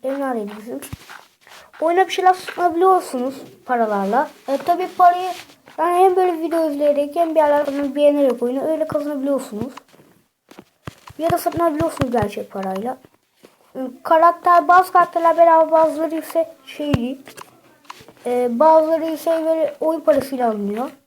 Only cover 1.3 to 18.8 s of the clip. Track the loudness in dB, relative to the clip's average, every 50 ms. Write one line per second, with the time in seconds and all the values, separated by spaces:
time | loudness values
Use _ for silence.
1.3 | _ _ _ -20 -20 -20 -20 _ _ -4 -2 0 2 0 0 0 -2 0 2 2
2.3 | 2 0 -4 -14 -8 -4 -2 -2 0 2 2 4 2 2 0 -4 -8 -6 -6 -6
3.3 | -8 -12 -18 -20 -20 _ _ -6 -2 -2 -2 -2 -2 -4 -2 -2 -2 -2 -2 -4
4.3 | -8 _ _ -6 -6 -6 -2 -2 -2 -2 -2 -8 0 4 4 4 4 2 -4 -8
5.3 | -10 -12 -16 _ -20 _ _ -20 -6 -4 -2 0 2 4 4 4 4 2 0 0
6.3 | 0 -2 -4 -4 -2 -2 -2 -2 -2 0 0 0 0 0 -2 -4 -2 -2 -2 0
7.3 | 2 2 2 4 2 0 0 -2 -4 -4 -6 -4 -2 2 4 4 4 4 2 0
8.3 | 0 0 -4 -4 -4 -4 -2 -4 -2 -2 -4 -4 -4 -4 -4 -4 -6 -6 -4 -2
9.3 | -4 -4 -4 -8 -10 -10 -10 -10 -12 -18 _ _ _ _ _ _ _ _ _ _
10.3 | _ _ _ _ -20 -20 -20 _ _ _ _ -20 -18 _ _ -20 -12 -6 -4 -2
11.3 | -2 -2 -2 -4 -4 0 -2 -2 0 0 -4 -4 -2 -4 -6 -2 -2 -2 -2 -2
12.3 | -6 -10 -12 -10 -10 -8 -6 -6 -6 -6 -8 -8 -10 -12 _ _ _ _ _ _
13.3 | _ _ _ -20 _ _ _ _ _ -10 -10 -10 -10 -12 _ 2 2 4 6 4
14.3 | 2 2 2 4 4 4 4 6 4 4 4 4 4 2 2 2 0 0 2 2
15.3 | 4 6 6 6 6 4 4 4 4 2 2 2 0 -4 -6 -4 -4 -6 -8 -4
16.3 | -4 -4 -4 -4 -8 _ _ -20 -12 -10 -4 -4 -2 -2 -2 -6 -8 -10 -14 -20
17.3 | -20 -20 -20 _ _ _ _ _ _ _ _ _ -20 -20 -20 -20 -20 _ _ -4
18.3 | -2 -2 -2 -2 2 4 6 6 6 6